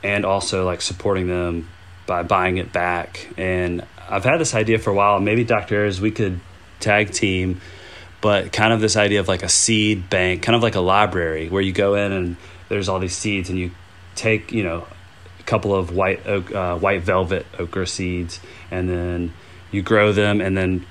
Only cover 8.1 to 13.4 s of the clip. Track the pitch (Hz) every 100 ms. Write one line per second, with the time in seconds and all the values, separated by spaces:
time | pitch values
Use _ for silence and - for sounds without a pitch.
8.1 | - 107 101 92 - 110 113 107 107 104
9.1 | 104 95 92 92 - - 110 107 104 90
10.1 | 95 90 90 - 117 113 101 90 98 104
11.1 | 90 82 80 80 95 98 90 101 101 101
12.1 | 98 87 87 - - - 104 95 95 92
13.1 | - 107 101